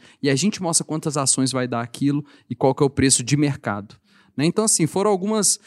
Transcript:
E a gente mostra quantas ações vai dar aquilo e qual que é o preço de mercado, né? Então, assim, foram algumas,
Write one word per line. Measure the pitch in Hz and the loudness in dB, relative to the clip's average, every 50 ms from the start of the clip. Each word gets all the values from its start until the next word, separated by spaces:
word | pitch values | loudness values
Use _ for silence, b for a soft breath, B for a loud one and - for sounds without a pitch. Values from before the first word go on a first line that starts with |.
| B B B B - | B B B B 0
E | 143 | 0
a | 135 | 2
gente | 135 143 208 - - 185 | 2 2 0 -2 -2 -4
mostra | 165 170 - 160 | -2 -2 -2 -2
quantas | - 151 156 - 160 135 | -2 -4 -4 -4 -4 -4
ações | 151 139 131 - - 131 131 | -2 -2 0 0 0 0 0
vai | 127 131 123 | 0 -2 -2
dar | 123 127 117 | -2 -4 -6
aquilo | 117 117 - - 135 143 143 143 143 B B B B _ | -6 -8 -6 -4 -2 0 0 -2 -4 B B B B _
e | 120 | -4
qual | - - 135 131 | 0 2 2 2
que | - 147 | 2 0
é | |
o | 135 | 0
preço | - - 131 135 - - 131 | 2 2 2 2 2 2 2
de | 113 143 | 0 2
mercado, | 147 151 143 139 - - 117 101 104 104 107 - - b b b b b b b | 2 2 0 -2 -4 -4 -6 -6 -6 -8 -12 -18 -20 b b b b b b b
né? | - 139 | 0 0
Então, | 165 170 - 220 | 0 2 2 0
assim, | 214 - - 170 | 0 2 2 0
foram | 143 - 185 196 214 | 0 0 0 2 2
algumas, | 208 185 180 208 220 220 196 - - b b | 2 0 0 0 0 0 0 0 -2 b b